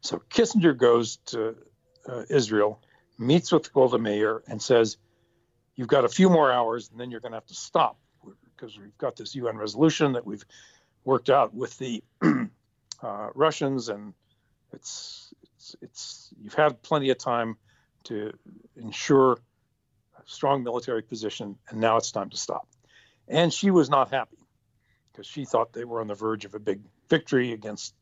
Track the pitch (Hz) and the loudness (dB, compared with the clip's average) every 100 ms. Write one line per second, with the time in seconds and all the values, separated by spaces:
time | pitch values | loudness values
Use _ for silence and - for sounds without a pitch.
0 | - - _ - 226 226 170 131 123 117 | -8 -8 _ 2 2 4 4 6 4 4
1 | 117 - - 117 110 113 _ _ _ _ | 2 -8 -10 -6 -6 -6 _ _ _ _
2 | - 123 - 143 110 107 104 110 _ _ | -12 -12 0 0 2 2 2 0 _ _
3 | _ - 117 165 - 165 - 139 131 120 | _ -8 2 2 4 0 2 2 4 4
4 | 110 104 107 110 - 110 - 120 113 - | 0 0 0 -2 -8 -10 2 4 4 0
5 | _ _ _ _ _ _ _ - 120 143 | _ _ _ _ _ _ _ -12 0 2
6 | 120 - 185 170 143 123 117 117 107 113 | 2 4 6 6 4 2 0 -4 -10 -14
7 | 123 117 120 113 _ - - 175 127 - | -12 -12 -12 -14 _ -18 -4 0 0 -2
8 | _ _ - _ _ _ 117 107 101 _ | _ _ -20 _ _ _ -18 -18 -20 _
9 | 135 - 110 139 120 110 107 104 160 151 | -8 -8 -14 -8 -8 -6 -8 2 2 4
10 | 147 123 101 104 - - - _ _ _ | 0 -2 -6 -12 -14 -20 -20 _ _ _
11 | - 131 120 135 113 107 123 - 131 117 | -2 -2 2 2 2 -2 -10 -8 -8 -8
12 | _ _ 165 139 113 _ _ _ _ - | _ _ 0 0 -4 _ _ _ _ -14
13 | 120 101 107 127 156 151 143 135 113 104 | -12 -10 -10 0 0 0 -4 -4 -6 -10
14 | 104 - _ _ _ _ _ - - - | -12 -20 _ _ _ _ _ -20 -16 -16
15 | - - - - _ _ - - - - | -16 -18 -20 -20 _ _ -20 -20 -20 -18
16 | - - - - 104 - 151 123 - 156 | -18 -18 -20 -20 -8 0 0 0 -4 -2
17 | 135 127 - 120 113 110 _ _ _ _ | 0 -2 -2 -4 -4 -8 _ _ _ _
18 | - 110 107 - - - _ - 113 - | -10 -8 -8 -12 -20 -20 _ -18 -14 -10
19 | - 139 131 120 _ _ _ _ _ _ | 2 6 6 4 _ _ _ _ _ _
20 | _ _ _ - 143 139 120 120 117 117 | _ _ _ -4 0 0 -2 -6 -4 -6
21 | 110 117 107 - 104 101 - 110 113 113 | -6 -10 -10 -8 -12 -14 -14 -2 2 2
22 | - - 98 - - - - _ _ _ | 0 -8 -8 -10 -8 -8 -10 _ _ _
23 | _ _ _ 156 170 - 202 180 135 143 | _ _ _ 0 2 2 4 4 4 2
24 | 127 135 117 _ _ _ _ _ _ _ | 2 -2 -6 _ _ _ _ _ _ _
25 | _ - - - 135 120 113 117 120 113 | _ -20 -16 -12 -2 -2 -2 -6 -8 -8
26 | 107 104 110 110 101 107 107 101 104 _ | -6 -6 -4 -6 -8 -10 -6 -6 -8 _
27 | _ 160 - 135 123 113 107 104 - _ | _ -2 2 -2 -2 -6 -12 -12 -14 _